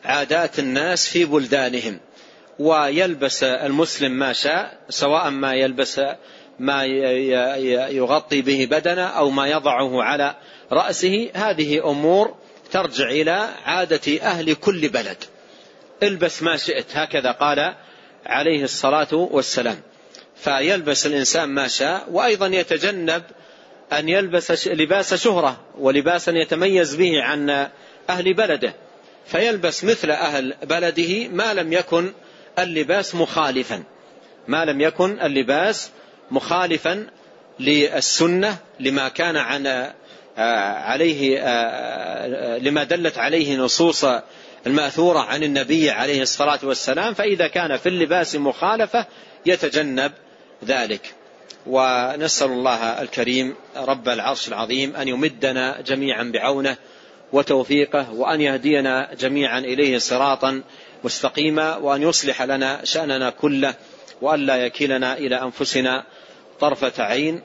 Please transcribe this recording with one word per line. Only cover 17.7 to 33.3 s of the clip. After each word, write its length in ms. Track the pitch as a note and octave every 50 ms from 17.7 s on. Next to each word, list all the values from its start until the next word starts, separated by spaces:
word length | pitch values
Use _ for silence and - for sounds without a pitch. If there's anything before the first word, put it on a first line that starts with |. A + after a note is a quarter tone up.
| - - - - - - - - - - -
عليه 380 | - A#2 C3 D3 D#3+ E3 D3 C#3
الصلاة 500 | B2+ - - - C3+ C#3+ D#3 D3+ - D#3
والسلام. 640 | D#3+ F3 F3+ - C#3 B2+ - - C3 A#2+ A#2 G#2+ - - - - - - - - - - _ _
فيلبس 680 | - - D3+ C#3 C3+ C#3 E3 G3+ F#3+ D#3+ D3 C#3+ - -
الإنسان 440 | D3 D3 C#3+ C3+ C3 - E3 D#3+ C#3+
ما 180 | C#3 C#3 C3+ B2+
شاء، 400 | - - C3+ D3+ F3 F#3 - -
وأيضا 360 | F3 F#3 A3+ B3 G#3+ F#3+ G3 F#3+
يتجنب 760 | F#3+ F#3 E3+ - - D3 D3+ G3 G3+ F#3 E3+ D#3+ D#3+ E3+ E3 - - - - - - - - - - - - - D3
أن 160 | D3 D3+ D#3+
يلبس 420 | F3 G3 G3 F3+ E3+ F3 D#3+ -
ش-، 160 | E3+ D#3+ - F#3
لباس 460 | F3+ D#3 D#3 D3+ F#3 G3+ F#3+ - F#3+
شهرة 460 | F3+ - A#3 G3+ F3 D#3 C#3 B2+ - - - - -
ولباسا 540 | C#3+ C3 C3+ C#3+ C3+ D#3+ F3 F3 - F3
يتميز 640 | E3+ E3 D#3+ - E3 D#3 F3+ G3 F#3+ F#3 E3+ C#3+ C#3
به 280 | D#3 F#3 F3+ E3 D3 A#2+
عن 440 | B2 D3 D3 C#3+ C#3+ C#3+ C#3 C#3 C#3 - - - - - - - -
أهل 240 | F3+ F3+ F3+ F#3+ F#3
بلده، 400 | F3 A3+ G3 D#3 C3 B2+ A2 - - - - - - - - - - - -
فيلبس 560 | - E3 G#3 A#3 A3+ G3 F3 E3+ - - -
مثل 280 | G3+ A3+ A3 - D#3
أهل 420 | D3+ D3 F3 D3+ D3 C#3 C3 C3 B2+ - -
بلده 640 | C#3 D#3 E3+ E3+ E3+ E3 E3 E3+ E3+ F#3 G#3+ A#3+ B3
ما 260 | F#3+ F3 G#3+ A3+ G#3+
لم 200 | G3 E3+ D#3+ E3
يكن 380 | F3+ F3 - E3 E3 F3 F#3+ G3 - - - - - - - - -
اللباس 560 | F3+ F3 E3 D#3 D3 C3+ F3 G3+ F#3+ - -
مخالفا، 680 | E3+ E3 -